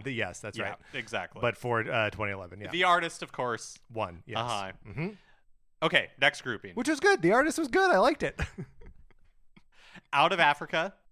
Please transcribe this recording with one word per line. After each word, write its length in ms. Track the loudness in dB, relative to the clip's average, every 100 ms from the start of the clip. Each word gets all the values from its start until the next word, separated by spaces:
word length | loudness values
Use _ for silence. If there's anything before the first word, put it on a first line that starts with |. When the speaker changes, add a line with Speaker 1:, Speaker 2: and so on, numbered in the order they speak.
| -8
Speaker 1:
the, 60 |
yes, 280 | -4 -4 -6
that's 180 | -10 -6
Speaker 2:
Yeah, 120 | -6
Speaker 1:
right. 80 | -8 -12
Speaker 2:
exactly. 480 | -12 -6 -6 -6 -2
Speaker 1:
But 160 | -2 -2
for, 240 | -2 -2 0
uh, 200 | 0 0
twenty 200 | -2 -6
eleven, 300 | -6 -10 -14
yeah. 80 | -8
Speaker 2:
The 140 | 0 4
Artist, 380 | 4 2 -8
of 80 | -12
course. 440 | -6 -4 -4 -8 -18 _
Speaker 1:
Won, 320 | -8 -8 -8 -8
yes. 120 | -6
Speaker 2:
Uh-huh. 340 | -4 -4 -6 -10 -14
Speaker 1:
Mm-hmm. 200 | -8 -8 -8 _ _ _ -20 _ _
Speaker 2:
Okay, 260 | 2 2 0 2
next 200 | 2 2
grouping. 320 | -6 -8 -8 -6
Speaker 1:
Which 120 | -2
was 120 | 2
good. 200 | 4 4
The 100 | 4
Artist 240 | 4 4 0
was 80 | 0
good. 220 | 2 4
I 60 | 6
liked 260 | 4 2
it. 160 | -4 -4 -8 -8 -16 -16 -20 -20 -20 -20 -20
<laughs> 880 | _ -20 -20 -20 -20 -20 -20 _
Speaker 2:
Out 180 | 2 4
of 80 | 6
Africa. 540 | 4 4 0 -2 -2 -6 _